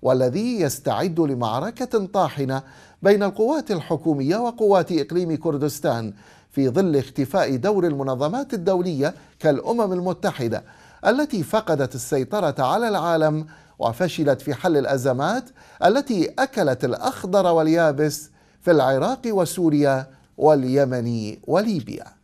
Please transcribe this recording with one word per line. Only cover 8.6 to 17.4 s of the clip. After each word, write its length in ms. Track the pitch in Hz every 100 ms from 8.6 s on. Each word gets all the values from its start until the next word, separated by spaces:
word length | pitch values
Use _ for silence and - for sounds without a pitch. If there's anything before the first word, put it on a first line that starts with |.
| 170 190 180 151 143 - - _
كالأمم 540 | 160 135 - 233 208
المتحدة، 720 | 185 180 180 208 - 123 107 - - - - -
التي 360 | 247 302 214
فقدت 520 | 147 220 214 151 131
السيطرة 600 | 127 - 143 127 208 175 131
على 300 | 131 180 233
العالم 580 | 202 165 170 156 151 156 - _ _
وفشلت 640 | 120 113 185 - 147 127
في 120 | -
حل 220 | 131 185 151
الأزمات 680 | 135 139 127 127 147 240 262 - - -
التي 500 | 175 233 285 214 156 -
أكلت 460 | 262 - 160 127
الأخضر 640 | 135 117 - - 190 196